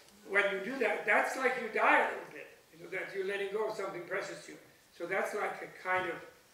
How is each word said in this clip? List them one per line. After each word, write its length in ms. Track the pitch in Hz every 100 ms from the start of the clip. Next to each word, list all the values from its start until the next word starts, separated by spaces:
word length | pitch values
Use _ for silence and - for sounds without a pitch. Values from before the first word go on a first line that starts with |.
| - - -
when 240 | 196 196
you 80 | 190 202
do 100 | 262
that, 260 | 208 - 220
that's 320 | 220 - 262
like 240 | 254 240
you 80 | 226
die 300 | 220 - 294
a 60 | -
little 260 | - -
bit, 140 | 151 - - -
you 60 | 160
know, 60 | 170
that 240 | 180 170 196
you're 120 | 190
letting 260 | 196 196
go 140 | 208 214
of 60 | 214
something 280 | 185 - -
precious 360 | 196 180 170 -
to 80 |
you. 40 | 147 - - - -
So 80 | 170
that's 300 | 196 - 208
like 260 | - -
a 60 | - - 185
kind 220 | 185 175
of 60 | 151 - - -